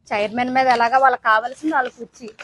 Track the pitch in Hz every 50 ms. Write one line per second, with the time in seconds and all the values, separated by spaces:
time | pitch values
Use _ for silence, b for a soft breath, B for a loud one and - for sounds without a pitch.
0 | _ - 240 208 208 214 214 247 247 254 254 262 262 254 247 233 233 233 247 269
1 | 269 262 247 - - 226 214 220 233 247 262 - 302 311 320 277 254 254 - 240
2 | 233 - _ - 247 208 - -